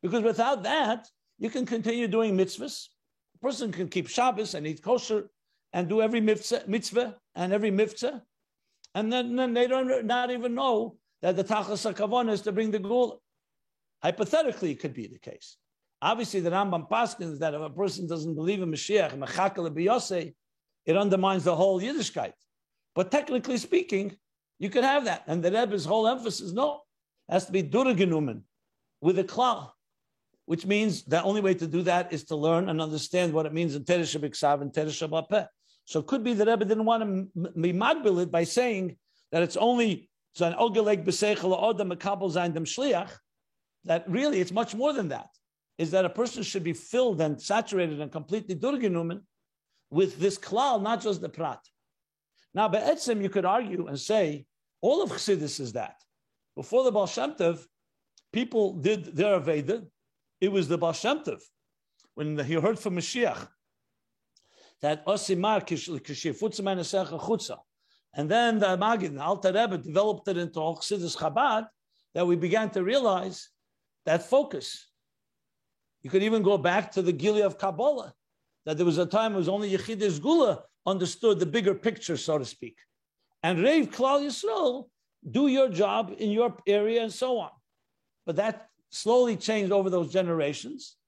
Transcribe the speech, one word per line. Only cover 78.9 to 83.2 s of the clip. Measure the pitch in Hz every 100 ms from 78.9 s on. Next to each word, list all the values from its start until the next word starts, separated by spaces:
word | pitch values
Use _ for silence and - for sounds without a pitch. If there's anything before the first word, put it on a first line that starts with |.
| 156
a | 175
time | 208 220
it | 196
was | 175
only | 196 208
Yechidei | 190 196 220 208 151
Sgula | 160 330 254 156 - _ -
understood | 190 175 - 226 196
the |
bigger | 165 143 196
picture, | 196 226 202 - 160
so | - 151
to |
speak. | 127 - 120 _ _ _ _ _